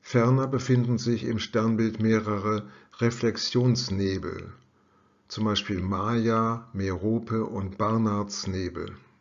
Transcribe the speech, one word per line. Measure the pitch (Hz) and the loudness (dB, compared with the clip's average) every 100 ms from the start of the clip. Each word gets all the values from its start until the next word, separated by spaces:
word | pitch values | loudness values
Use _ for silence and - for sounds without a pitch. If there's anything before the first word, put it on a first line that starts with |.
Ferner | - 123 117 131 131 | 0 2 4 4 2
befinden | 131 - 127 120 120 | -2 2 2 4 0
sich | 120 117 | 0 -2
im | - 113 | 0 -4
Sternbild | - 117 113 110 113 107 | -2 0 2 2 0 2
mehrere | 110 113 107 104 101 107 104 - - - | 2 4 2 -2 0 -2 -4 -18 -20 0
Reflexionsnebel, | 117 117 117 107 - 127 123 113 - 95 98 95 - 90 - - _ _ _ _ _ _ _ | 0 2 0 0 -2 2 4 2 0 -2 0 -2 -6 -8 -12 -18 _ _ _ _ _ _ _
zum | - | -4
Beispiel | 107 101 - 98 | 0 0 -2 -2
Maya, | 92 95 104 117 113 113 113 113 - | -2 -2 0 0 2 2 0 -2 -6
Merope | 98 98 90 98 113 113 113 | -6 -4 -2 0 -2 0 -2
und | 110 95 98 90 | -2 -4 -6 -2
Barnards | 104 113 110 104 101 - - | 0 2 2 0 -2 -6 -6
Nebel. | 92 90 85 82 92 - _ | -4 -4 -6 -10 -12 -20 _